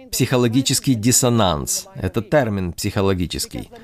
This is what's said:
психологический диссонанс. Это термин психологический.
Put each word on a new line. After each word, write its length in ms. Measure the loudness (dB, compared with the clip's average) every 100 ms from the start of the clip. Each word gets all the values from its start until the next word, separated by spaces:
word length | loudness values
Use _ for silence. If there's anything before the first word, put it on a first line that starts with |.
| -8
психологический 840 | -2 0 2 2 2 0 0 0
диссонанс. 920 | 0 2 2 4 4 2 2 -2 -6 -8
Это 280 | -8 -6 -4
термин 500 | 0 0 0 -2 -4
психологический. 1000 | -6 -4 0 0 0 -2 -4 -8 -10 -14 -18